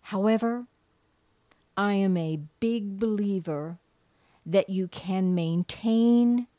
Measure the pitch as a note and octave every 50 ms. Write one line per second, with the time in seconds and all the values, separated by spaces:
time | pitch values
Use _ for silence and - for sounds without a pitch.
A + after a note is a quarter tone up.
0 | _ - G#3 F#3+ G3 A3 A3+ A3 A3+ A#3 A#3 A#3+ B3 - _ _ _ _ _ _
1 | _ _ _ _ _ _ _ _ _ _ _ _ _ _ _ - G3+ G3+ G3+ G3
2 | G3 F#3+ F#3 F3 E3 D#3+ D#3+ D3+ D3 D#3 _ _ - A3+ A#3 A#3 G#3 G3+ G3 F#3+
3 | A3+ A3+ G#3+ G#3 G#3 G3+ G3 F#3+ D#3+ F3 D3+ C#3+ D3+ D#3+ E3+ F3 _ _ _ _
4 | _ _ _ _ _ _ _ _ _ D#3+ E3 G3 - - F#3+ F#3 F#3 F3+ - -
5 | - F#3 F#3+ F#3+ F#3 F#3 F3+ F3 E3 D#3+ E3 F3 F3 - - - - A3+ A3+ A3+
6 | A#3 A#3 A#3+ A#3+ A#3+ A#3+ A#3+ A#3+ A#3+ _ _